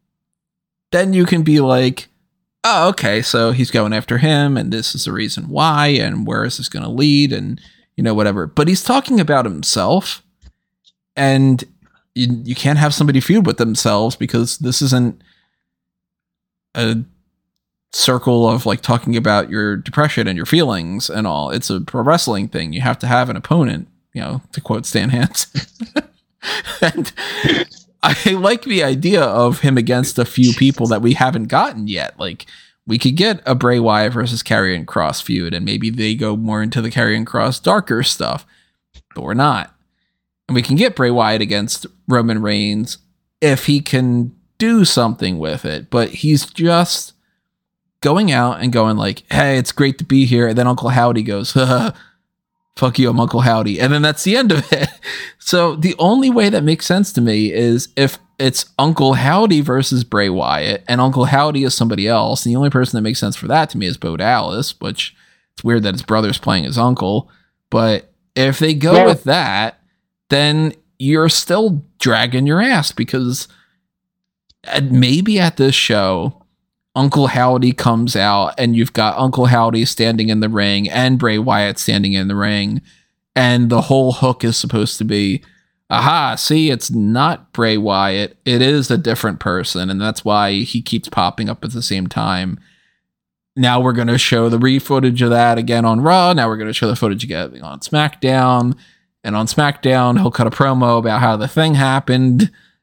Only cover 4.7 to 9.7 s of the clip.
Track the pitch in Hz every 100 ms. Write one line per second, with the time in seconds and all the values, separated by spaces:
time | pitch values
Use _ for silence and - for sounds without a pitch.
4.7 | 113 110 - - 95 107 - - 147 160
5.7 | 147 147 135 104 98 104 110 110 - 120
6.7 | 104 113 117 147 143 143 107 101 120 -
7.7 | _ _ - 113 107 104 98 80 - 156
8.7 | 190 - 262 - 240 156 143 117 78 73